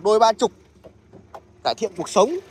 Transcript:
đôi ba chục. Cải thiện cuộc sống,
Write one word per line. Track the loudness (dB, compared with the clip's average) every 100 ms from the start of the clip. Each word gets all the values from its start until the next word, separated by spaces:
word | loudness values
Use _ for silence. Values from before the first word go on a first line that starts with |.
đôi | 0 4
ba | 4
chục. | 2 -4 -6 _ _ -20 _ _ -20 _ -20 _ _
Cải | -8
thiện | -6 -8 -8
cuộc | -4
sống, | 0 0 -2 -12